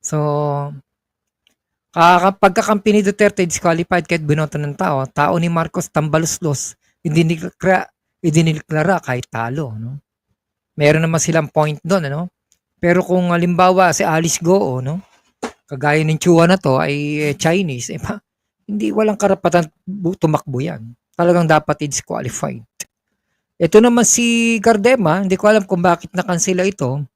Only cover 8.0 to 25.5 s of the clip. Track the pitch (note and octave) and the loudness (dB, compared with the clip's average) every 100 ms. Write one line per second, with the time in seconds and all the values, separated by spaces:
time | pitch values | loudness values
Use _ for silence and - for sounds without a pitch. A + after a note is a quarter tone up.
8 | _ _ E3+ D3+ D#3+ D3+ - D#3 D#3 F3+ | _ _ 0 2 2 -2 -4 -2 0 0
9 | - B2+ - A2+ A#2 C#3 C#3 A2 A#2 C#3+ | -2 -8 -6 -8 -6 -6 -8 -8 -12 -12
10 | _ _ _ _ _ _ _ - D3 D#3 | _ _ _ _ _ _ _ 0 2 2
11 | E3 E3 - E3 D3+ - D3+ D3 E3 F#3+ | 0 -2 0 -2 0 -2 -2 -4 -2 -2
12 | D3 C#3+ F3+ _ _ _ _ _ F3 F3 | -2 -6 -8 _ _ _ _ _ 0 2
13 | F3+ F3+ F3 F3 F3 F3 F#3 F#3 F#3 D#3 | 2 0 0 0 0 4 4 4 2 2
14 | F#3+ D#3+ E3 - E3+ F#3+ F#3+ B2+ B2+ E3 | 0 0 -2 -2 0 2 0 -4 -6 -8
15 | - _ _ _ - - _ C3+ D3 D3+ | -10 _ _ _ -14 -14 _ -4 0 0
16 | D#3 D#3 F3 E3+ E3+ F#3+ D3 C3 D#3 C#3+ | 0 0 2 4 4 2 2 0 0 -4
17 | D3 D3+ D3+ C#3 E3 F3 F3+ B2+ - D#3+ | -4 -4 -4 -2 0 0 -2 -6 -10 -10
18 | - G#3+ _ _ _ _ - G#3 A3 G3+ | -10 -10 _ _ _ _ -10 -4 -2 0
19 | G#3+ G#3 G3+ F#3+ F3 E3+ D#3+ _ - G3+ | -2 0 0 0 2 0 -2 _ -14 -6
20 | F3 F#3+ D#3+ D3+ - B2 C#3 - A2+ A#2+ | -6 -2 0 0 -4 -8 -8 -10 -16 -20
21 | _ - F3 F3 E3 D#3 D#3 D3+ D3 C#3 | _ -2 2 2 4 2 2 -6 -4 -8
22 | - - B2+ - - A#2+ A#2 _ - _ | -8 -8 -8 -8 -8 -10 -18 _ -20 _
23 | _ _ _ _ _ _ E3+ G#3+ A#3+ A#3+ | _ _ _ _ _ _ 4 6 6 4
24 | A3+ - A#3+ A#3 A#3 A3+ G#3+ A3 G#3 B3+ | 2 2 0 0 0 2 2 2 4 2
25 | E3+ F3 G3 F#3 G#3 | 2 0 0 0 4